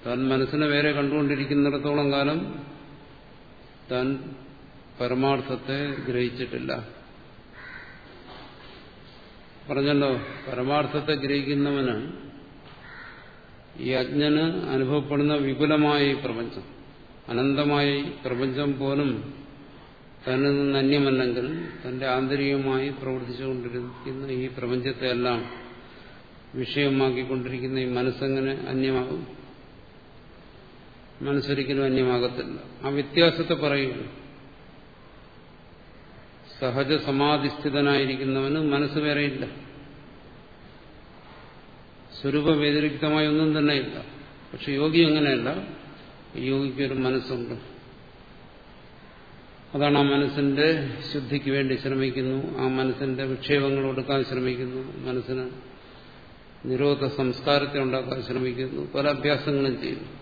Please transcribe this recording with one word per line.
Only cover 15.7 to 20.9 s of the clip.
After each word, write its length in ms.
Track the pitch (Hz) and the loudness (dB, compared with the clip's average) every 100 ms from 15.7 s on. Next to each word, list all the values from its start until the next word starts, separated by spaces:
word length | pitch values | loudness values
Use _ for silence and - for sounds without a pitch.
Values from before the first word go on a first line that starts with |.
| 151 151 147 139 | 6 6 6 4
ഈ 80 | 131 | 2
പ്രപഞ്ചം, 400 | 123 113 117 - - - - - - - - | -2 -4 -6 -8 -14 -18 -20 -20 -20 -18 -4
അനന്തമായ 580 | 120 135 139 147 143 143 139 | 0 2 4 4 4 4 2
ഈ 60 | 139 139 | -2 -6
പ്രപഞ്ചം 460 | 131 123 131 131 143 135 | -4 -2 -2 0 -2 0
പോലും 320 | 135 139 143 113 - - - - - - - - - - | 0 2 2 0 -6 -14 -16 -18 -20 -20 -20 -20 -20 -10
തന്നിൽ 300 | - 127 143 139 | -2 2 4 4
നിന്ന് 200 | 143 139 | 4 4
അന്യമല്ലെങ്കിൽ, 680 | 135 | 4